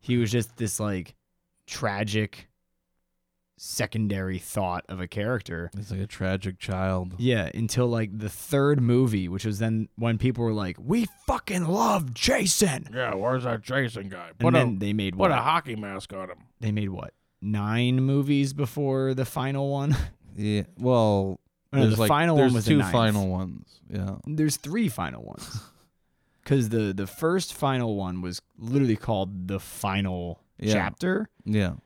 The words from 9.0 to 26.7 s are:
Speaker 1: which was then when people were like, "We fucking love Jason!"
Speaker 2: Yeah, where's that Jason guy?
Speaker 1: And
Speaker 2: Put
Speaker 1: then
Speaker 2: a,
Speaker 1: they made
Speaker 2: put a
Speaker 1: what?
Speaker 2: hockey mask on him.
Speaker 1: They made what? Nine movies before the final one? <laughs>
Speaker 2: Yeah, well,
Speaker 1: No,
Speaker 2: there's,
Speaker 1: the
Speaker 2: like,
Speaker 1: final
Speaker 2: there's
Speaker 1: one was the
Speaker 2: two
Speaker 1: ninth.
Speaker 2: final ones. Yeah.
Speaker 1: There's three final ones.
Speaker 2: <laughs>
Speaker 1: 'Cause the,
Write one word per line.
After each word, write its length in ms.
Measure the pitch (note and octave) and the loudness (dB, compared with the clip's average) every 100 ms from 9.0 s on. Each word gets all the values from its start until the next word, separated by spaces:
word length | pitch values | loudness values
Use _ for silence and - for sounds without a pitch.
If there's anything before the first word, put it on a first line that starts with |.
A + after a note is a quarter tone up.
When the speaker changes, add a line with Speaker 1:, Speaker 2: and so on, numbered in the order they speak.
| C3 G#2+ F2+ | 4 2 0
Speaker 1:
which 180 | F#2+ A2 | -2 -4
was 120 | G2+ | -2
then 280 | A2+ A2 A2 - | 0 0 -4 -4
when 220 | A#2 A2 | -2 2
people 260 | B2+ A#2+ | 0 0
were 80 | A#2 | -2
like, 240 | G#2+ F#2 - | 0 -4 -8
"We 280 | A#2+ A3 A3+ - - | -2 0 -2 -6 -4
fucking 400 | C4 - F3+ E3 | -4 -2 -2 0
love 460 | G3 A3+ G3+ C#3 | 2 2 2 -2
Jason!" 760 | A2+ - C4 F#3+ - G3+ C3 - | -2 0 2 2 2 2 2 -6
Speaker 2:
Yeah, 220 | A#2+ A#2+ | -4 -4
where's 300 | F#2+ A2 B2+ | -2 0 0
that 180 | B2 A2+ | -2 -4
Jason 460 | G2+ C3 B2+ A2+ G2 | -2 -2 -2 -4 -10
guy? 180 | F#2 F3 | -12 -14
Speaker 1:
And 100 | - | 2
Speaker 2:
Put 140 | - | 6
Speaker 1:
then 220 | E3 B2 G2 | 6 4 2
Speaker 2:
a, 20 | |
Speaker 1:
they 140 | G#2 | 0
made 220 | G#2+ G2 F#2 | 0 0 2
Speaker 2:
put 140 | F#3 | 4
a 40 | |
Speaker 1:
what? 80 | C3 | 4
Speaker 2:
hockey 320 | B2 E3 D3 G#2+ | 2 0 0 -8
mask 360 | G#2 F#2+ - | -8 -10 -10
on 180 | F#2+ F#2 | -12 -10
him. 60 | F2 - _ | -14 -20 _
Speaker 1:
They 100 | A2+ | -2
made 200 | G#2+ G2+ | 0 -2
what? 240 | F#2 - _ _ _ | -6 -10 _ _ _
Nine 600 | G2 G#2+ G#2 A2+ B2 B2+ | -4 -2 0 2 2 2
movies 500 | C3 C#3 C#3 C#3+ C#3 | 2 2 2 2 2
before 640 | C#3+ C3+ - C#3 C3+ C3 | -2 -4 -2 -2 0 0
the 100 | C3 | -2
final 460 | B2 - C3+ C#3 C#3 | -4 -4 -4 -2 -2
one? 260 | C#3 C#3 D3+ | -2 0 0
<laughs> 60 | - - - - | -2 -8 -18 -6
Speaker 2:
Yeah, 260 | G#2+ G#2 - - | -2 -2 -2 -2
well, 640 | B2 B2 A2 G2+ F#2+ F#2 _ _ _ | 2 4 6 4 2 -4 _ _ _
Speaker 1:
No, 80 | C#3 | 4
Speaker 2:
there's, 140 | A2+ | 4
Speaker 1:
the 60 | G#2+ | 6
Speaker 2:
like, 60 | G#2+ | 4
Speaker 1:
final 280 | D3 E3 D3+ | 4 4 6
Speaker 2:
there's 140 | C3 | 6
Speaker 1:
one 60 | A#2+ | 4
was 80 | G#2+ | 4
the 40 | |
Speaker 2:
two 40 | D3 | 4
Speaker 1:
ninth. 120 | F#2+ | 4
Speaker 2:
final 360 | A#2+ A2+ G#2 F#2+ | 4 4 4 2
ones. 520 | F#2 F#2 C2+ - - - | -2 -4 -10 -16 -20 -10
Yeah. 280 | G2+ F#2 G2 - | -6 -6 -6 -6
Speaker 1:
There's 320 | D#3 D#3 C#3 | 0 0 0
three 320 | C#3+ G3 G#3+ | -6 -2 -2
final 320 | A2 E2 A#1+ | -2 -6 -6
ones. 380 | A1 - - G#2+ - _ _ _ | -14 -14 -12 -12 -12 _ _ _
Speaker 2:
<laughs> 420 | _ _ _ _ | _ _ _ _
Speaker 1:
'Cause 240 | - C#3 | 2 2
the, 240 | A2+ | 4